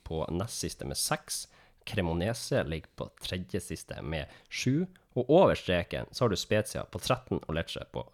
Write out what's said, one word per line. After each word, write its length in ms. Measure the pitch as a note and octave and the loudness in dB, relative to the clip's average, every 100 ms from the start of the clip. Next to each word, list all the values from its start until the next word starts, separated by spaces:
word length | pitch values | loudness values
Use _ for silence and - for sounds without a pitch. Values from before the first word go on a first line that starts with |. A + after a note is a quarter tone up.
på 200 | - D#2+ - | -6 -4 -2
nest 240 | F2 G#2 - | -2 -2 -4
siste 240 | E2+ - C#2 | -6 -6 -6
med 80 | C2+ | -4
seks, 460 | - D3+ - - - - - _ - | -2 -2 -4 -10 -10 -18 -20 _ -6
Cremonese 800 | G#2 F2 E2+ F#2 A#2+ - C3+ D2+ | -2 0 2 0 -2 -2 0 0
ligger 240 | D#2+ - - | -4 -8 -12
på 80 | - - | -12 -10
tredje 380 | - F#2 F2+ G2 | -8 -6 -4 -6
siste 380 | - D#2+ - - | -6 -10 -10 -10
med 240 | - D#2+ C2+ - - | -6 -4 -6 -12 -12
sju, 380 | - - C#3 F3+ - _ | -4 0 0 0 -6 _
og 160 | - A#2+ | -2 6
over 240 | D#3+ D#3 | 8 8
streken 560 | D#2 - F2+ E2 C#2 A#1 | 6 2 0 0 -4 -6
så 140 | - | 0
har 100 | A#2+ | 2
du 20 | F#2 | 2
Spezia 460 | - G#2+ G#2+ - | 2 2 2 -4
på 160 | - - | -8 -8
tretten 400 | - - - F#2 - | -2 -2 -2 -4 -2
og 80 | |
Lecce 320 | D#2+ - - - | -2 -2 -6 -8
på 80 | - - | -8 -10